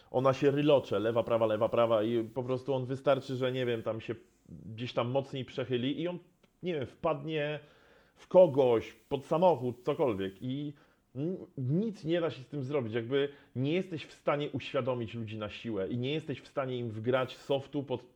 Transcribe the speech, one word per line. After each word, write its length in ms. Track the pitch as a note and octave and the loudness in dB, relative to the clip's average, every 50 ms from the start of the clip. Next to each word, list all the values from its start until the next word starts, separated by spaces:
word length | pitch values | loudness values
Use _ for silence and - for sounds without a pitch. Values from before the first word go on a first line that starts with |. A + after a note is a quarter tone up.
| - - | -12 -4
ona 220 | - C3 C3 C3+ C3 | -2 2 4 4 4
się 180 | - D3 C#3+ | 4 4 4
rylocze, 480 | C#3 C#3+ D3+ D3+ D3 C3 - - A2 G2 | 4 4 4 6 6 4 4 2 0 0
lewa, 240 | G#2 A2+ A2+ A#2 A2 | 0 2 2 2 2
prawa, 220 | - A#2+ A2+ A2+ | 2 2 2 4
lewa, 240 | A2 G#2+ G#2 A2+ A2 | 2 2 2 0 2
prawa 340 | - A#2 A#2 A2+ A2+ A2 G#2+ | 4 4 4 4 4 4 2
i 200 | A2+ A#2+ A#2 A2+ | 2 0 0 -2
po 200 | A2 - C3 B2 | -2 -4 -6 -4
prostu 300 | B2 C3 B2 B2+ - C#3 | -4 -4 -4 -2 -2 -2
on 120 | B2+ B2+ | -2 -2
wystarczy, 500 | A#2+ C3+ C3 - D3 C#3 C3+ C3 - C3+ | -4 -6 -2 2 2 2 2 0 -4 -4
że 160 | B2 C3 B2+ | -2 -2 -2
nie 140 | B2+ C3 B2+ | 0 0 -2
wiem, 180 | A#2+ A#2+ A2+ A2 | 0 -2 -2 -2
tam 180 | A#2 A2 A2 | -4 -6 -6
się 140 | A2 - A#2 A2+ - _ _ _ _ - - - - | -6 -8 -10 -10 -12 _ _ _ _ -20 -20 -18 -16
gdzieś 280 | - A2+ G#2+ B2 A#2 - | -14 -12 -10 -8 -6 -2
tam 160 | - A#2+ A#2+ | -2 -2 0
mocniej 340 | B2 C#3 C3+ C3+ - C3+ B2 | 0 -2 -2 -2 -6 -10 -10
przechyli 560 | - - - C3 A2+ B2+ B2 A#2+ C3+ D3 - | -8 -6 -6 -4 -2 -2 -2 0 -2 -2 -2
i 60 | D#3+ F3 | -4 -6
on, 120 | F3+ F3 - _ _ _ _ _ _ _ - | -6 -8 -12 _ _ _ _ _ _ _ -6
nie 100 | F3+ F3 | -6 -4
wiem, 120 | D3+ C3 - | -4 -4 -8
wpadnie 720 | - - - E3 D#3 C#3+ C#3 D#3 D#3+ D#3 D3 D3 D3+ C#3+ - - _ _ _ _ _ _ _ _ _ | -8 -4 -2 -2 -2 -2 -4 -6 -4 -4 -2 -4 -4 -8 -10 -16 _ _ _ _ _ _ _ _ _
w 120 | _ - - | _ -4 4
kogoś, 680 | - F3+ F#3 E3+ A#2+ C#3 C3+ B2 A#2+ A2 A2 - - - _ - | 8 10 10 10 8 6 6 6 6 4 2 0 -10 -18 _ -6
pod 160 | - C#3 C3+ | -6 -6 -2
samochód, 500 | - E3 D#3 F3+ F#3 D#3+ B2+ B2+ B2 A#2 - - | 0 2 4 6 6 4 4 0 -4 -6 -4 -2
cokolwiek 480 | - C#3+ C3+ E3 B2+ G#2+ F#2+ F#2+ F#2+ F#2+ - | -2 0 2 2 2 2 0 -2 -4 -6 -6
i 320 | B2 B2+ C3 C#3+ D3 D3 C#3+ _ _ _ _ _ _ _ - | -8 -6 -6 -6 -6 -8 -10 _ _ _ _ _ _ _ -8
n-, 220 | B2 C#3+ E3+ F#3+ - - - _ - | -6 -4 -4 -4 -6 -10 -12 _ -6
nic 460 | C3 B2 D3 F3 G#3+ A#3 G3 - - | -2 0 0 0 0 -2 -4 -6 -4
nie 180 | D#3 E3 F3 | -2 0 0
da 80 | E3 D#3+ | 0 -2
się 120 | - C3 | -4 -6
z 60 | C3 - | -10 -10
tym 160 | - D3 C3 | -8 -6 -4
zrobić, 300 | B2+ D3 D3 B2 A2 G#2+ | -2 -2 -2 -2 -2 -2
jakby 360 | A#2+ A2+ A#2 C3+ C#3 C#3 C#3+ C#3+ - - _ - | -4 -2 0 0 0 0 0 -4 -8 -20 _ -6
nie 180 | A#2+ C3 C#3+ D#3 | -4 -2 0 0
jesteś 320 | F#3 F3+ F#3 F3 C#3+ - | 0 -2 -4 -6 -10 -10
w 80 | - - | -12 -18
stanie 360 | - - - D3+ C#3+ D3 C#3+ | -8 -2 -2 0 0 0 -4
uświadomić 600 | - B2 - - - C#3 B2 B2+ B2+ B2 A#2 G#2 - | -4 -6 -6 -4 -4 -2 -2 -2 -2 -4 -4 -6 -8
ludzi 240 | A#2 A#2 G#2 G#2+ A2 | -8 -8 -8 -8 -8
na 120 | G#2+ G#2 | -8 -8
siłę 380 | - - - A#2 A2 G2 F#2+ F#2+ | -10 -10 -8 -6 -4 -4 -2 -2
i 80 | A2 A#2+ | -2 -2
nie 160 | B2 C3 D3 | -2 -2 -4
jesteś 280 | D#3+ D#3 D#3 C3+ - | -4 -4 -6 -8 -10
w 60 | - - | -10 -10
stanie 300 | - - C3+ C3 B2+ B2 | -6 -6 -4 -4 -4 -4
im 120 | A#2+ A#2 | -6 -6
wgrać 480 | G#2+ A2 A2 B2 B2 C3 C3 B2 - - | -6 -4 0 0 2 2 0 -2 -6 -8
softu, 460 | - - C#3+ C#3 C3 - - D3 C3+ | -4 -2 -2 -2 -2 -4 -6 -6 -4
pod, 180 | - B2+ A2+ - - _ | -4 -6 -6 -6 -10 _